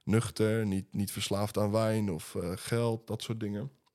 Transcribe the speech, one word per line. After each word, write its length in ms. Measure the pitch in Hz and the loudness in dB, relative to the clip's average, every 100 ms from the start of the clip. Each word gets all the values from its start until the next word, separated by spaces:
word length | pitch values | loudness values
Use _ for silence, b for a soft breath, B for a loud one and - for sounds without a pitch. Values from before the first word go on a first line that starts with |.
nuchter, 640 | - 110 113 - 107 113 107 | 2 2 2 2 2 2 2
niet, 280 | 98 92 | 0 -2
niet 180 | 101 98 | -2 -2
verslaafd 460 | - - 98 104 - | -2 -2 0 0 0
aan 140 | 104 | 2
wijn 400 | 107 110 110 104 | 4 2 2 0
of, 240 | 78 - 101 | -2 -4 -6
eh, 160 | 87 95 | -4 -4
geld," 520 | - 117 117 113 - | -2 0 2 0 -4
dat 140 | 110 | -6
soort 180 | - 113 | -4 -4
dingen. 320 | 107 104 139 - _ | -4 -4 -6 -12 _